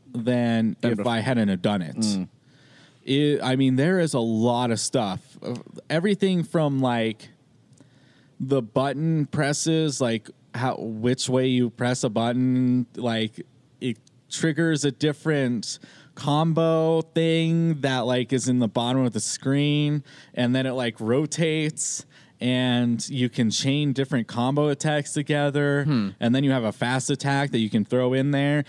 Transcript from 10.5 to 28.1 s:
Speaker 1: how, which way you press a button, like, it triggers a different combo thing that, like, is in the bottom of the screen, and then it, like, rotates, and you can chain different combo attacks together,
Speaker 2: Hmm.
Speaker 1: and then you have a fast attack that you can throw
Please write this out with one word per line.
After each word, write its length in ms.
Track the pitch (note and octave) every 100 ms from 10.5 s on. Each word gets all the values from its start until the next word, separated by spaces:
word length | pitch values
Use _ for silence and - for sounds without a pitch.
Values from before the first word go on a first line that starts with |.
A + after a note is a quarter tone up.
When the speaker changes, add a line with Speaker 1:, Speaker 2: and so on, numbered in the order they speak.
Speaker 1:
how, 220 | B2 B2+ -
which 540 | A2 A2 A#2+ A#2+ -
way 180 | B2+ C3
you 220 | B2 A#2+
press 340 | - B2 B2+
a 60 | B2+
button, 760 | G#2+ A#2 B2 B2+ B2+ B2+ B2 A#2+ -
like, 480 | A#2+ A2+ A2 E2+ - _ _ _
it 160 | B2+ A2+ _ _ _
triggers 560 | - E3 D3 E3 D3 C#3+
a 60 |
different 880 | - D3+ C#3+ D#3+ D3 B2+ A#2+ - - - - - -
combo 840 | C#3+ D3 E3 D#3+ E3 D#3+ D#3+ D#3+
thing 800 | D#3+ E3 E3 E3 E3 E3 E3 D3
that, 180 | C3+ C3 A#2+
like, 260 | B2+ A#2
is 160 | C3 B2+
in 120 | B2
the 80 | A2+
bottom 360 | A#2+ A#2 C3 B2
of 80 |
the 60 | G#2+
screen, 840 | - - C3+ C#3 D3 D3 D3 D3 - - -
and 200 | - A#2+ C3
then 100 | C3
it, 60 |
like, 260 | B2+ A#2 -
rotates, 1080 | A2 B2+ D3 D#3 E3 D#3 D3+ - - - - - - _
and 680 | B2 B2+ B2+ B2 A#2+ A2+ -
you 200 | C3+ B2
can 200 | - A2
chain 440 | - C3+ C#3+ D3
different 340 | C3 C3+ B2+ A2
combo 400 | B2 B2+ D3 D3+
attacks 460 | C#3 D3+ D3 C#3
together, 720 | D#3 C#3 D3 C#3+ C#3+ C#3+ C#3+ C#3+
Speaker 2:
Hmm. 240 | B2 G2 G2
Speaker 1:
and 160 | A#2 C3
then 80 |
you 80 | C#3
have 140 | C3 G#2+
a 80 |
fast 360 | - A#2+ C3 -
attack 420 | C#3 C#3+ C#3 C#3
that 80 | A#2+
you 100 | G#2+
can 160 | A2+ G2+
throw 280 | B2 B2+